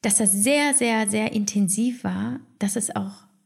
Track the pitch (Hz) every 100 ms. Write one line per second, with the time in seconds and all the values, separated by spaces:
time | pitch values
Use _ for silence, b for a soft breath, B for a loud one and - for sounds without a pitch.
0 | 226 - 214 202 214 285 294 277 240 220
1 | 220 214 214 220 208 202 196 202 240 247
2 | 190 185 214 254 - _ 202 240 - 214
3 | 196 - - _